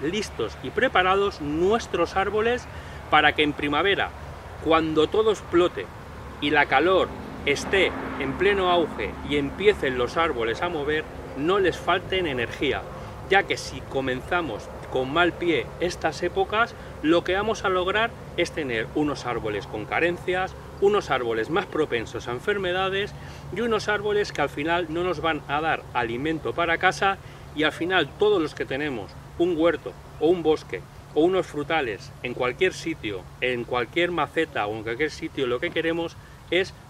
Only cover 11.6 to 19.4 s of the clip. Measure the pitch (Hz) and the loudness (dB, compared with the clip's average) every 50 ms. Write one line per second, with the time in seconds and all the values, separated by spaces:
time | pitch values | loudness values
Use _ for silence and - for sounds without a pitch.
11.6 | 190 165 - - - 170 175 190 - - 190 190 180 151 135 123 117 - - - | 4 2 2 2 0 2 2 2 0 -2 -2 0 0 0 0 -2 -2 -2 -2 -2
12.6 | 160 131 107 95 90 - - - - - - - - - 190 196 - - 135 - | 0 0 0 0 -4 -6 -10 -12 -12 -12 -12 -12 -2 2 2 2 4 2 -2 -4
13.6 | - - - 135 - - - 135 135 131 127 127 - - 175 175 170 131 104 95 | -4 -8 -10 -10 -10 -4 -4 -2 -2 0 -2 -4 -4 -2 -2 -2 -2 -2 -6 -8
14.6 | - - - - - - - 131 131 131 147 170 175 170 - - 175 175 156 123 | -10 -12 -12 -14 -10 -4 -2 -2 -2 0 2 4 4 4 2 0 0 0 2 0
15.6 | 104 - - - 160 180 175 - - 160 143 - 180 175 - 190 190 - 208 220 | 0 -4 -4 -4 -4 -4 -2 -2 -2 -2 -2 -2 -4 -2 0 0 0 2 2 2
16.6 | 233 226 - - - - - - - 151 170 170 - - 180 196 208 220 208 - | 0 0 -2 -8 -14 -14 -12 -2 2 4 4 4 4 2 0 0 0 -2 -2 0
17.6 | - 196 185 185 175 185 190 214 226 233 - - - - - 175 170 - - 165 | 0 0 0 2 0 0 2 0 0 0 -2 -8 -14 -6 -2 -2 -2 0 -2 -4
18.6 | 151 131 117 110 117 139 - 156 151 147 135 - - 123 117 113 | -4 -2 -2 -2 -2 -2 0 0 0 0 -2 -2 -4 -4 -4 -2